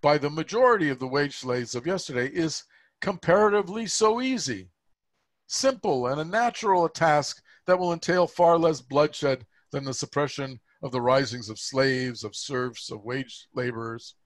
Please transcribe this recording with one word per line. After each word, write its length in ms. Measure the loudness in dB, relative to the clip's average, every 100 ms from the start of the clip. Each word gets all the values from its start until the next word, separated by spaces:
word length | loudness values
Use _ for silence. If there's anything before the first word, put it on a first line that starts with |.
by 160 | 4 2
the 140 | 0
majority 580 | -4 -4 4 4 4 2
of 100 | -2
the 80 | -2
wage 300 | -2 -2 -4
slaves 380 | -4 -4 -4
of 120 | -6 -4
yesterday 420 | -4 -4 -4 -2
is 360 | -2 -4 -4 -12 _ _ _
comparatively 840 | -6 -4 4 4 6 2 -2 -6 -4
so 360 | 2 2 2
easy, 480 | -2 -2 -4 -6 -10 _ _ _ _ _ _ _ _
simple, 580 | 0 0 0 -2 0 0
and 120 | -4
a 60 |
natural 640 | -2 0 0 0 2 4 2
task 540 | 2 4 4 0 -10 _ _ 0
that 120 | 2
will 140 | 2
entail 340 | -4 0 2 2
far 300 | 4 6 6
less 240 | 4 0
bloodshed 640 | -2 2 2 0 -2 -2 -6 _ _
than 140 | -8
the 80 | -6
suppression 680 | -8 -4 -2 -2 -4 -10 -12 _ _
of 100 | -6
the 80 | -2
risings 480 | 2 2 2 -6 -12
of 80 | -12
slaves, 680 | -6 0 2 0 -4 -6
of 100 | -10
serfs, 560 | -10 -6 -4 -6 -8 -14
of 140 | -12
wage 440 | -8 -8 -8 -14 -12
laborers 600 | -6 -4 -6 -10 -12 -16 _